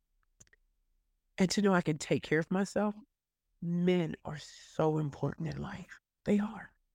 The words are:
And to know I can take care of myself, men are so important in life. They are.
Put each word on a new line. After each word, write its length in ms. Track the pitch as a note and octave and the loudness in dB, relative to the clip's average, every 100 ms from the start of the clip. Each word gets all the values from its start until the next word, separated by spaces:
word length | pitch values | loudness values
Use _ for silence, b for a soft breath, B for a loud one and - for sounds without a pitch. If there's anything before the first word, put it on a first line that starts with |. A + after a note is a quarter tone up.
| _ _ _ _ _ _ _ _ _ _ _ _ _ - | _ _ _ _ _ _ _ _ _ _ _ _ _ 0
And 120 | F#3 | 2
to 100 | - | 4
know 120 | G3 | 4
I 80 | F3+ | 4
can 160 | - D3+ | 2 -2
take 260 | - D3 | 0 -2
care 160 | - D3+ | 2 0
of 100 | E3 | 2
myself, 460 | F#3 G3 - G#3 G#3 - _ _ _ _ _ | -2 0 0 -2 -4 -16 _ _ _ _ _
men 540 | E3+ F3 F3 F3+ D#3+ - - | -4 0 2 2 0 -4 -10
are 140 | D3+ - - - - | -10 -14 -20 -10 0
so 220 | D#3 D#3 | 2 2
important 560 | D3+ - C#3+ - D#3+ | -2 -2 -4 -4 -6
in 80 | C#3 | -6
life. 380 | C#3+ - - - _ _ - | -8 -10 -14 -20 _ _ 0
They 140 | G#3 | 2
are. 320 | G#3 G#3 - _ _ | 0 -6 -16 _ _